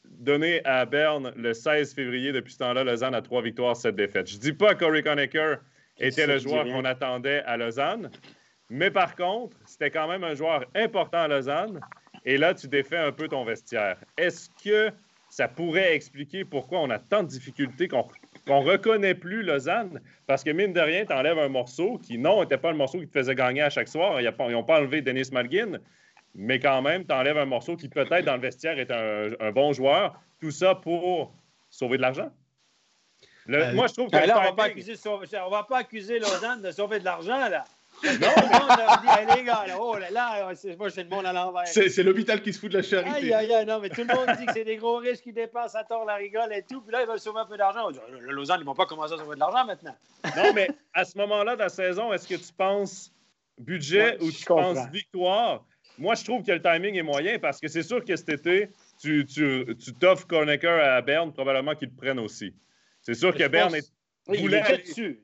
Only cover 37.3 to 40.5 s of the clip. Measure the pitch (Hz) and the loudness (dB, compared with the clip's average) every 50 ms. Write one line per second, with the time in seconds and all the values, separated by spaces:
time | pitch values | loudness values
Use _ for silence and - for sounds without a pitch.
37.3 | 240 269 269 226 180 151 135 - _ _ _ _ _ - - 302 269 220 - 202 | -2 0 0 0 -2 -4 -6 -8 _ _ _ _ _ -6 -2 -2 0 2 4 6
38.3 | - 220 - - - 247 277 269 247 233 226 220 226 226 220 - - 208 214 214 | 6 6 6 8 6 6 8 8 6 6 8 6 6 6 8 6 6 6 8 6
39.3 | 262 254 254 240 233 220 208 190 180 185 226 240 226 208 190 175 190 233 247 240 | 4 4 6 2 0 0 0 -2 -4 -4 -2 -2 -2 -4 -4 -4 -2 -2 0 0
40.3 | 220 202 196 185 | -2 -4 -4 -6